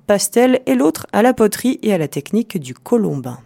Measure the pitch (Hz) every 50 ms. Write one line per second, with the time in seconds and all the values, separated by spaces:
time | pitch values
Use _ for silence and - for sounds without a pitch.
0 | _ - 208 196 - - - 233 247 254 254 254 254 - 269 247 269 311 311 -
1 | - - - 202 214 254 247 - 226 208 214 - - 247 262 - - 220 202 175
2 | 156 143 - 147 139 - - 214 233 - - 185 139 127 127 - - - 240 233
3 | 202 175 147 139 127 127 123 - -